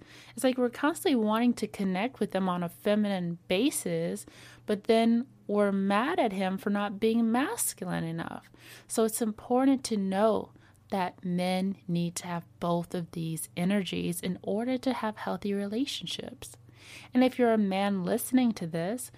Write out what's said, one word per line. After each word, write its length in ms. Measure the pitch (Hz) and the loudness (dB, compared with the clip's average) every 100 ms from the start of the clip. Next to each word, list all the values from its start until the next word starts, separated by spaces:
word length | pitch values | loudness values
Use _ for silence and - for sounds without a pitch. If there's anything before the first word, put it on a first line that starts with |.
| - - - - | -14 -20 -18 -2
It's 80 | |
like 140 | 262 254 | 0 2
we're 120 | 247 | 0
constantly 460 | 240 285 330 381 262 | 0 0 0 2 2
wanting 380 | 214 214 247 233 | 4 4 2 2
to 120 | 208 | -2
connect 520 | - 196 185 226 - | -2 -2 0 -2 -2
with 120 | 202 | -2
them 180 | 190 190 | 0 0
on 140 | 180 | 0
a 60 | 175 | -4
feminine 680 | - - 208 208 196 175 170 - | -4 0 2 2 0 -4 -6 -2
basis, 800 | 185 269 - 190 165 170 202 - - - - - | 2 2 0 -2 -2 -2 -6 -10 -20 -20 -14 -4
but 200 | 208 - | -2 4
then 420 | 226 226 233 240 - - | 4 6 4 0 -10 -2
we're 240 | 208 202 | 2 2
mad 480 | 196 196 202 254 370 | 2 2 2 2 2
at 140 | 262 | 0
him 240 | 190 190 190 | 0 -2 -2
for 120 | - | -2
not 300 | 202 202 196 | -2 -2 0
being 320 | 226 226 226 | 2 2 2
masculine 720 | 240 302 466 - - 180 170 | 2 0 -2 -4 -6 -4 -4
enough. 460 | 165 165 - - - - - - - | -4 -4 -6 -10 -16 -20 -20 -20 -6
So 160 | - | 0
it's 180 | 226 - | 0 0
important 600 | 226 214 - 247 269 262 - | -4 -4 0 4 6 4 2
to 120 | 214 | -2
know 520 | 196 190 220 202 - - - _ - | 0 2 2 2 -2 -12 -20 _ -6
that 340 | 196 180 - 185 | -2 -2 -4 -4
men 500 | 180 180 185 190 190 - | -2 0 0 -2 -4 -4
need 280 | 170 170 170 | -2 -2 -4
to 120 | 180 | -8
have 180 | 175 - - | -8 -10 -6
both 340 | 175 175 170 | -2 0 -2
of 180 | 180 165 | -6 -6
these 380 | - 165 160 - - | -6 -6 -6 -8 -4
energies 640 | 175 208 180 175 175 175 | 0 0 0 -4 -4 -4
in 180 | 190 180 | -4 -6
order 360 | - 196 240 262 | -4 -2 -2 -2
to 160 | 269 | -2
have 240 | 247 220 214 | -2 -4 -6
healthy 360 | - 185 208 | -6 -4 -2
relationships. 1040 | 202 202 214 277 - 170 - - - - - - - - - - | -2 -2 -2 -4 -4 -8 -10 -10 -14 -16 -18 -20 -20 -20 -20 -2
And 100 | 247 | 4
if 140 | 254 254 | 4 4
you're 140 | 240 | 4
a 40 | 220 | 4
man 460 | 202 190 202 196 | 2 2 0 0
listening 480 | 175 214 - 254 247 | 0 -2 2 2 2
to 140 | - 170 | 0 -4
this, 440 | 165 170 240 - | -4 -4 -6 -8